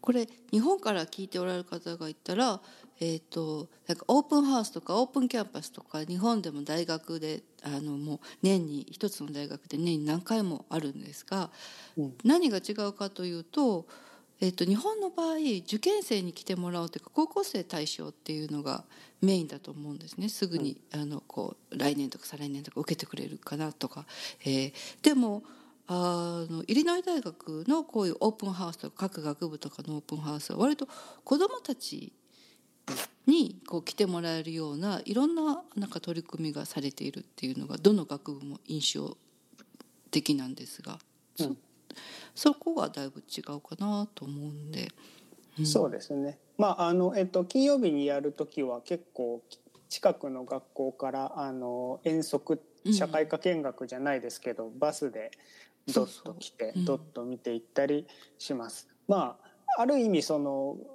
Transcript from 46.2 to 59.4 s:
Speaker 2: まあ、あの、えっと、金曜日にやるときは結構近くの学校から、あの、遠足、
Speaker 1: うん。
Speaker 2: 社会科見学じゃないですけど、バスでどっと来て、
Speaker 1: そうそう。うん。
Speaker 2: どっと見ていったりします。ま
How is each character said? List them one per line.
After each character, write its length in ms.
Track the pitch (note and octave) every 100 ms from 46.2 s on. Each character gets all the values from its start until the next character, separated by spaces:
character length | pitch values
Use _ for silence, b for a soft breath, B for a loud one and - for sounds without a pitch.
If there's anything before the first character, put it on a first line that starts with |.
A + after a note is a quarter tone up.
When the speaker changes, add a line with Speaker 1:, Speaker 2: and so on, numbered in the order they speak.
| C#3+ C#3+ _ -
Speaker 2:
ま 100 | G#3
あ、 220 | F3 E3+
あ 40 |
の、 240 | F3+ F3+ G#3+
え 60 |
っ 40 | F#3
と、 180 | F#3 F3+
金 180 | C4
曜 160 | C#4 C#4
日 120 | G#3
に 140 | D3 C#3+
や 140 | C#3+
る 140 | D3
と 120 | C#3+ D3
き 160 | -
は 200 | C3 A#2+
結 240 | - E3+ -
構 280 | - A#2+ A#2 _ - _ _ _
近 240 | - D3+
く 160 | - C#3+
の 140 | C3
学 280 | B2 C3 -
校 180 | - C3
か 200 | C3 C3+
ら、 280 | C3+ C3+ -
あ 120 | C3+
の、 500 | C3 B2 B2 B2+ C3
遠 200 | E3 D#3+
足、 380 | D#3 C#3+ - D#3+ - _ -
Speaker 1:
う 40 |
ん。 40 |
Speaker 2:
社 140 | G#3 D#3
会 200 | D#3 D#3
科 120 | D#3
見 220 | - E3
学 260 | C#3 - B2+
じ 80 | B2+
ゃ 40 |
な 140 | C#3+
い 80 | C3+
で 80 | A#2
す 100 | -
け 140 | B2+
ど、 160 | A2 A2+ B2
バ 160 | D3
ス 180 | D3 C#3+
で 200 | A2+ A2 - B B B _ -
ど 100 | -
っ 40 | G2 -
と 120 | - E3+
来 160 | -
て、 140 | _ A2
Speaker 1:
そ 60 |
う 20 |
そ 20 | F#3
う。 40 |
う 20 |
ん。 20 | F3
Speaker 2:
ど 100 | C3+
っ 20 | D#3
と 120 | - A#2+
見 140 | B2
て 160 | - A#2
い 20 |
っ 40 |
た 260 | - - C#3
り 180 | D3 - B B _
し 160 | -
ま 160 | C3 A2+
す。 180 | - - _ -
ま 320 | F#3+ C3+ -